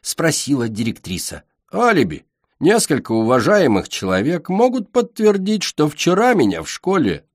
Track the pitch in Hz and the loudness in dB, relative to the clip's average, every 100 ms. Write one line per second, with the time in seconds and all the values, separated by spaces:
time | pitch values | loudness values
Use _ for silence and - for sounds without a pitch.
0 | - - 165 - - 139 117 107 117 - | -10 -4 -2 -2 -2 -2 -2 -4 -4 -6
1 | - 90 - 71 - _ _ - 240 202 | -8 -8 -8 -12 -18 _ _ -2 2 2
2 | 139 151 - _ _ - 151 220 - 135 | 0 -2 -16 _ _ -2 2 2 2 -2
3 | - 113 113 127 113 208 156 101 - - | -2 0 2 2 2 2 2 0 -2 -6
4 | 95 92 117 170 - 190 247 254 196 254 | -2 0 0 -4 -4 0 0 0 -4 -2
5 | 240 - 214 202 190 214 - - 151 - | -2 0 2 2 0 -2 -4 -2 -2 0
6 | - 185 240 226 110 82 82 - - 190 | 0 2 2 4 2 0 -6 -8 -2 0
7 | 117 76 - | 0 -2 -8